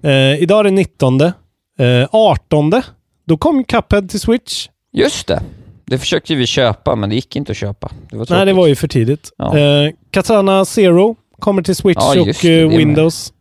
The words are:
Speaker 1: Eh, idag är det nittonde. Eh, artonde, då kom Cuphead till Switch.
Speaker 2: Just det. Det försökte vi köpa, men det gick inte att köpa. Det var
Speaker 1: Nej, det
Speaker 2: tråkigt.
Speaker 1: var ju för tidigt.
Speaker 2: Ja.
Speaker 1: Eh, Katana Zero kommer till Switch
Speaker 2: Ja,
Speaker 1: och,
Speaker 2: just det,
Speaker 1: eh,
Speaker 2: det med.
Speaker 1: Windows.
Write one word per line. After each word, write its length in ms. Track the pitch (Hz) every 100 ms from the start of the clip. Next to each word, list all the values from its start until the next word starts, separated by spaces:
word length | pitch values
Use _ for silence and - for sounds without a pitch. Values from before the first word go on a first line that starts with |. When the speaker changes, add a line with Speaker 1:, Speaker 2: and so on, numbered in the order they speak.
Speaker 1:
Eh, 380 | 156 135 135 147
idag 180 | 175 208
är 40 |
det 80 | 208
nittonde. 600 | 190 185 _ 135 131 160 180 _ _ _ -
Eh, 280 | 123 123 131
artonde, 720 | 220 214 - _ 151 151 220 - _ _ _ -
då 100 | 160
kom 260 | 311 285
Cuphead 380 | 247 240 - 208
till 180 | 190 208
Switch. 480 | 185 233 - - - _ _
Speaker 2:
Just 340 | - 294 - -
det. 140 | - - - - - -
Det 120 | 127
försökte 380 | - 165 - 151
vi 120 | 120
köpa, 480 | - 123 104 - 120
men 140 | 101
det 60 | 110
gick 200 | - -
inte 160 | 143
att 60 | 107
köpa. 340 | 101 101 - - -
Det 80 | 110
var 80 | 117
Speaker 1:
Nej, 100 | 175
det 60 | 196
Speaker 2:
tråkigt. 100 | 190
Speaker 1:
var 100 | 170
ju 80 | 135
för 120 | 151
tidigt. 420 | 127 113 147 - _
Speaker 2:
Ja. 200 | - 151
Speaker 1:
Eh, 340 | 147 143 147 - _
Katana 540 | 196 185 220 196 190 190
Zero 500 | - 185 170 208 226 _ _
kommer 220 | - 196
till 140 | 175 185
Switch 220 | 202 170
Speaker 2:
Ja, 200 | - 143
Speaker 1:
och, 60 | 175
Speaker 2:
just 140 | -
det, 120 | 175 165
Speaker 1:
eh, 60 |
Speaker 2:
det 60 | 160
med. 80 | 165
Speaker 1:
Windows. 560 | 156 151 160 - - _